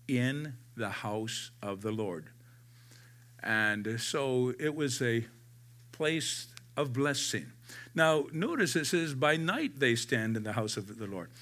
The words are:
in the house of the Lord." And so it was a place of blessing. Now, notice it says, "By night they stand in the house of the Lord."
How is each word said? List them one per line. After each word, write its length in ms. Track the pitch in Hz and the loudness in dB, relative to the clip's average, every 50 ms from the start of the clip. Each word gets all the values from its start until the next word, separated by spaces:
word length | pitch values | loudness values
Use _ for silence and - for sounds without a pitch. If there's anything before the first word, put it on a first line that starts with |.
| - - | -6 -2
in 460 | 139 123 123 127 135 147 151 151 127 - - - - | 0 2 2 2 0 -2 -6 -8 -10 -14 -18 -16 -10
the 160 | - 113 101 | -6 -6 -6
house 640 | 101 - - 107 104 110 113 113 110 - - - - - - | -6 -6 -6 -4 -4 -4 -4 -4 -6 -8 -8 -10 -12 -10 -6
of 200 | 101 98 95 104 | -6 -6 -4 -4
the 100 | 110 107 | -4 -2
Lord." 380 | 110 110 98 87 80 78 - - - - - - - - - - - - - - - - - - - - - - - | -2 -2 -4 -4 -6 -8 -12 -18 -20 -20 -20 -20 -20 -20 -20 -20 -20 -20 -20 -20 -20 -20 -20 -20 -20 -20 -20 -16 -6
And 640 | - - 110 110 107 107 104 104 101 107 113 113 | 0 2 4 6 6 4 4 2 0 -2 -2 -2
so 520 | - - - 156 139 135 127 127 127 127 123 - | -2 -2 0 0 2 2 2 4 2 2 0 0
it 160 | 151 151 147 | -2 -2 0
was 260 | 156 151 139 123 - | 0 0 0 0 0
a 280 | 135 120 113 117 113 - - - - - - - - - - - - - - | 0 2 2 2 0 -2 -8 -20 -20 -20 -20 -20 -20 -20 -20 -20 -20 -16 -6
place 560 | - 156 156 160 160 143 - - - - - - - - - - | -2 0 0 0 0 -2 -4 -6 -6 -8 -12 -16 -20 -20 -10 -4
of 160 | - 147 139 120 | -2 -2 -2 0
blessing. 600 | 131 139 147 139 131 - - - 107 73 - - - - - - - - - - | 0 2 2 0 0 -2 -2 -2 -4 -6 -8 -16 -20 -20 -18 -18 -18 -14 -4 2
Now, 320 | 165 160 160 156 156 143 139 - | 4 6 6 6 4 2 0 -2
notice 420 | 160 185 226 170 147 170 139 120 | -2 -2 0 2 2 2 2 2
it 120 | 165 156 | 0 0
says, 280 | 131 - 175 165 160 139 | 2 2 2 2 0 -2
"By 220 | 127 143 147 156 | 2 4 4 4
night 420 | 160 160 160 196 277 320 277 - - | 4 2 0 0 0 -2 -4 -2 2
they 160 | 135 123 117 | 4 4 4
stand 420 | 113 - - - 117 110 110 113 | 4 2 0 0 0 2 0 0
in 60 | 113 107 | -2 -2
the 120 | 107 110 | -2 -2
house 220 | 120 110 107 - | -2 -2 -2 -2
of 220 | 117 98 98 104 - | -4 -6 -8 -10 -10
the 80 | 113 | -8
Lord." 240 | 98 98 92 85 - - - | -8 -8 -8 -10 -10 -12 -14